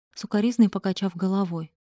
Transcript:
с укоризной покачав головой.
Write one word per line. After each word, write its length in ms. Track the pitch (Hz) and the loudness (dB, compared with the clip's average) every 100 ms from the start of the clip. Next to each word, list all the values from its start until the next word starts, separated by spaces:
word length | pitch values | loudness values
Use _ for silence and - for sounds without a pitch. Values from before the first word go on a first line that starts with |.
| _ - | _ -16
с 80 | |
укоризной 460 | - 208 226 240 208 | -4 0 2 4 4
покачав 460 | 190 196 185 196 170 | 4 -4 -2 -4 -2
головой. 580 | 190 190 185 170 160 _ | -2 0 -2 -4 -10 _